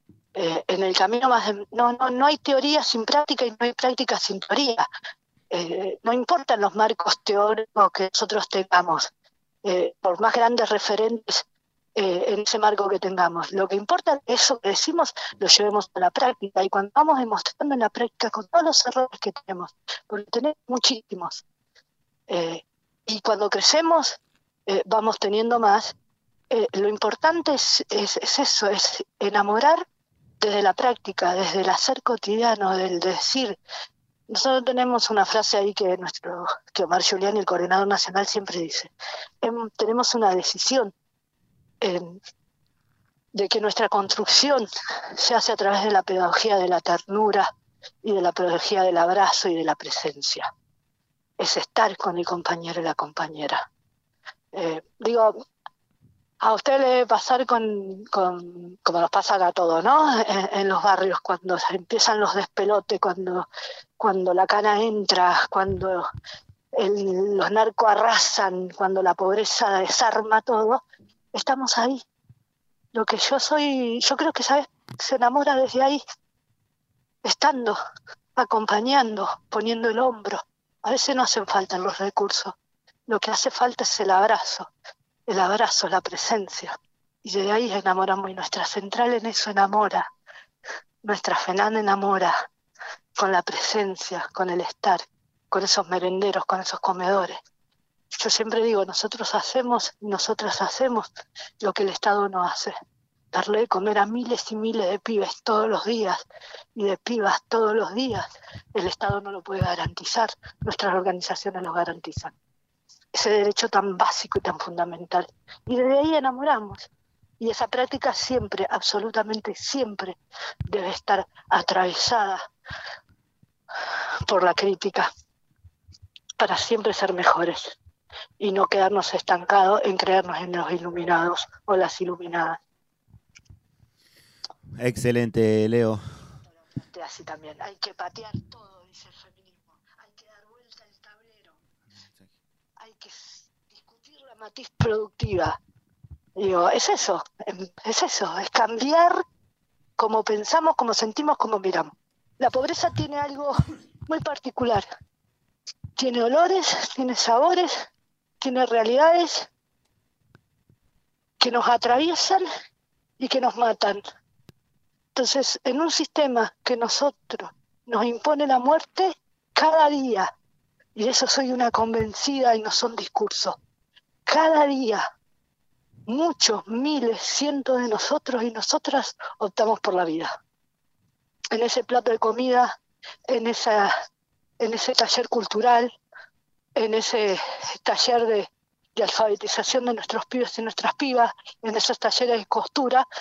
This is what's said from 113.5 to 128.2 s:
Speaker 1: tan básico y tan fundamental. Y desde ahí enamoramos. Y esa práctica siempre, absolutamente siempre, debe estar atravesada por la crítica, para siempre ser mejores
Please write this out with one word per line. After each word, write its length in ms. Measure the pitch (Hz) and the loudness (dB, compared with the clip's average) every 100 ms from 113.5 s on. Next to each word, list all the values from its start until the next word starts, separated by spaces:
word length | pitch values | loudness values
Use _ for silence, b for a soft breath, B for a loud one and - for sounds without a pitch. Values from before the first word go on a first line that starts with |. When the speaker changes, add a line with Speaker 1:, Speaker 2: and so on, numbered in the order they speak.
| 208 226 | 0 0
Speaker 1:
tan 280 | 202 196 185 | 0 0 0
básico 420 | - - - 196 | 0 0 -4 -4
y 40 | |
tan 180 | 180 170 | -4 -6
fundamental. 640 | - 170 175 165 175 180 175 _ _ B - | -8 -6 -6 -6 -4 -4 -4 _ _ B -4
Y 80 | 247 | 0
desde 220 | 254 277 | 2 2
ahí 160 | 302 | 2
enamoramos. 760 | 320 269 247 285 254 208 - - _ _ _ _ _ | 2 0 -2 0 -2 -2 -14 -20 _ _ _ _ _
Y 100 | 226 | -6
esa 160 | - 233 | -4 -4
práctica 480 | 254 254 269 - | -2 -2 -2 -4
siempre, 520 | - - 254 208 190 190 | -2 -2 -2 -2 -4 -4
absolutamente 840 | - - 208 226 220 214 220 214 - | -2 -2 -2 -2 -4 -4 -6 -8 -10
siempre, 600 | - 277 233 202 190 180 _ B B B | -6 -4 -4 -6 -10 -12 _ B B B
debe 260 | - 208 185 | -6 -4 -4
estar 360 | - - 196 190 b b | -6 0 -2 -2 b b
atravesada 920 | 190 180 185 185 170 - 240 196 185 - _ B B B B _ _ _ _ _ _ - B B B B B - | 0 2 0 0 0 0 0 0 -4 -10 _ B B B B _ _ _ _ _ _ -14 B B B B B 0
por 160 | 190 | 4
la 100 | 180 | 4
crítica, 580 | 170 196 190 202 - - - _ _ _ _ - _ _ - - - - - | 2 0 0 -2 -2 -2 -6 _ _ _ _ -20 _ _ -20 -20 -20 -14 -2
para 200 | 208 180 | 0 0
siempre 360 | - 226 208 | 0 0 0
ser 200 | 190 196 | 0 -2
mejores 640 | 180 180 - 170 - - - - _ _ B | 2 2 2 0 -4 -10 -16 -20 _ _ B